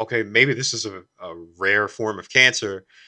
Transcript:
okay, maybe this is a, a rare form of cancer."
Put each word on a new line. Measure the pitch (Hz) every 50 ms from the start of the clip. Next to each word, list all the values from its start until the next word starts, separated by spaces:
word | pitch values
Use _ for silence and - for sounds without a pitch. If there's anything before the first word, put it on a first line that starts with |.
okay, | 110 - 120 113 107
maybe | 101 104 117 131 143 127
this | 113 135 - 120
is | 107 104
a, | 107 95 92 87 _ _ _
a | 92 87 82 85 85 82 82
rare | 87 95 98 101 107 104
form | 98 - - 113 107 104 92
of | - -
cancer." | - 131 127 127 123 - 113 101 98 92 - _ _ - -